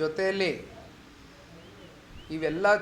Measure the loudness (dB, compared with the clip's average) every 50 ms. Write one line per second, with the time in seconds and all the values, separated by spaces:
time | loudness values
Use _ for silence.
0 | -2 -2 0 0 0 0 2 0 0 0 -2 -4 -8 -14 -18 -18 -20 -20 -20 -20
1 | -20 -20 -20 -20 -20 -20 -20 -20 -20 -20 -20 -20 -20 -20 -20 -20 -20 -20 -20 -20
2 | -20 -20 -20 -18 -12 -10 -4 -2 0 0 2 4 6 6 6 4